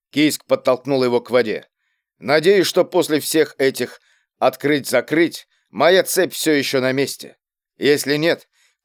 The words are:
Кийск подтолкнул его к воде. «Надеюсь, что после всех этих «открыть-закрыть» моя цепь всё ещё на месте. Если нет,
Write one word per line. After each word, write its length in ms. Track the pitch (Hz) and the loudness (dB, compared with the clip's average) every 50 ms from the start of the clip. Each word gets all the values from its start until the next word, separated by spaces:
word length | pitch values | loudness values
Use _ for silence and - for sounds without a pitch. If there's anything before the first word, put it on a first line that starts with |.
| _ _ | _ _
Кийск 340 | - 139 151 147 - - - | -2 0 0 0 0 -2 -2
подтолкнул 580 | - 135 131 - 135 127 120 - 139 139 131 127 | -2 -2 0 0 -2 -2 -2 -2 -4 -2 0 0
его 180 | 123 120 120 | 2 0 0
к 100 | 117 - | -2 0
воде. 360 | 117 123 117 107 92 73 - _ _ _ _ _ _ _ _ _ _ _ | 0 0 0 0 -2 -6 -10 _ _ _ _ _ _ _ _ _ _ _
«Надеюсь, 480 | 82 110 143 160 156 185 208 196 160 - | -4 -2 0 2 4 4 4 4 2 0
что 180 | - 180 170 | 0 0 -2
после 340 | - - 180 151 143 156 143 | 0 0 0 0 0 -2 -4
всех 360 | - - - 160 151 - - - | -4 -2 0 0 0 0 0 -2
этих 420 | 139 135 120 - 123 - - - _ _ _ _ _ _ _ _ | -2 -2 0 -2 -6 -8 -8 -16 _ _ _ _ _ _ _ _
«открыть-закрыть» 1120 | 117 131 - - - 143 151 143 120 - 131 123 120 - 156 156 170 147 - - - _ _ _ _ _ | -2 -2 -2 -2 -2 -2 -2 -2 -4 -2 -2 -4 -2 -2 0 0 0 0 -2 -8 -16 _ _ _ _ _
моя 320 | - 98 139 170 185 185 170 | -4 0 2 4 4 4 2
цепь 300 | - - 185 180 135 - | 0 0 -2 -2 -2 -4
всё 180 | - - 156 | -4 -2 0
ещё 300 | 151 143 127 - - 135 | 0 0 0 -2 -2 -2
на 100 | 123 131 | -2 0
месте. 460 | 131 139 139 - - - - - - _ _ _ _ _ _ _ _ _ | -2 -2 -4 -4 -6 -12 -16 -20 -20 _ _ _ _ _ _ _ _ _
Если 380 | - 127 147 139 - 135 147 147 | 0 2 2 2 0 -2 -2 0
нет, 300 | 156 170 139 - - _ _ _ _ _ _ _ _ | 0 0 -2 -2 -6 _ _ _ _ _ _ _ _